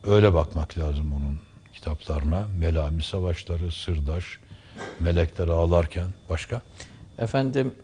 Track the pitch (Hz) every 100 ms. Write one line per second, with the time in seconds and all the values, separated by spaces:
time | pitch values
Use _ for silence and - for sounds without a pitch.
0 | - 104 104 87 76 80 78 87 78 73
1 | 76 71 71 73 - - - - 76 76
2 | - 73 71 90 104 92 82 80 76 80
3 | 76 98 90 82 - 85 87 80 - 80
4 | 71 85 92 - - - - - - -
5 | 85 85 82 - 85 82 85 85 80 92
6 | 90 95 - 82 - 117 - - - -
7 | - - 113 139 135 131 131 -